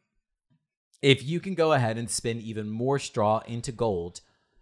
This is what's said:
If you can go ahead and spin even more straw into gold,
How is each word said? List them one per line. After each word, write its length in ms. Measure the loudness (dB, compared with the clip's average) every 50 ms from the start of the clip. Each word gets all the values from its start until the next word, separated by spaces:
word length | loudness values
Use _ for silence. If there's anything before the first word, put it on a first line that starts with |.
| _ _ _ _ _ _ _ _ _ _ _ _ _ _ _ _ _ _ _ _ 6
If 200 | 6 6 6 4
you 160 | -2 -6 -6
can 160 | -4 -4 -2
go 180 | 0 2 4 4
ahead 260 | 4 4 2 0 -2
and 120 | -4 -6
spin 300 | -6 -4 -4 -4 -6 -6
even 280 | -6 -8 -8 -6 -6 -6
more 300 | -4 -2 0 0 0 0
straw 420 | -2 -4 -2 0 2 4 2 2 0
into 240 | -4 -8 -8 -8 -8
gold, 500 | -4 -2 0 0 0 0 -4 -6 -10 -14 -20 _ _ _ _ _ _ _